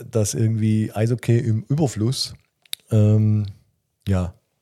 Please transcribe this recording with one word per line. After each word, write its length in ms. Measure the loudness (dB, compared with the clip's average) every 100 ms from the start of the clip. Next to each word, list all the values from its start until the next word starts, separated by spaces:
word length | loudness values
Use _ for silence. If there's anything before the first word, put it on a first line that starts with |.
| -6
dass 240 | -2 -2
irgendwie 600 | 0 0 0 0 0 -2
Eishockey 440 | -2 -2 0 0 2
im 280 | 2 -2 -2
Überfluss, 680 | -2 -2 -2 -4 -4 -8 -12 _ _ _ -16 0
ähm, 560 | 2 4 4 2 0 -2 -10 _ _ _ _ -4
ja, 260 | -2 -4 -10 _ _